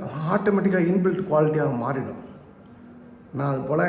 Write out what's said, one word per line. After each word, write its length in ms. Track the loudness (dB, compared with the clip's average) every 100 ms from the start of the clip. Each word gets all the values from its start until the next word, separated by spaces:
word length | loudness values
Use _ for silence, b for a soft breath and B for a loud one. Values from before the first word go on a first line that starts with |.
| -6 -6 -2
ஆட்டோமேட்டிக்காக 600 | 0 2 2 2 2 2
இன்பில்ட் 380 | 2 2 0 0
குவாலிட்டியாக 460 | 2 2 2 0 -2
மாறிடும். 460 | -2 -4 -6 -10 -16 -20 -20 -20 -20 -20 -20 -20 -20 -20 -10
நான் 180 | -4 -2
அது 100 | -2
போல 200 | 0 2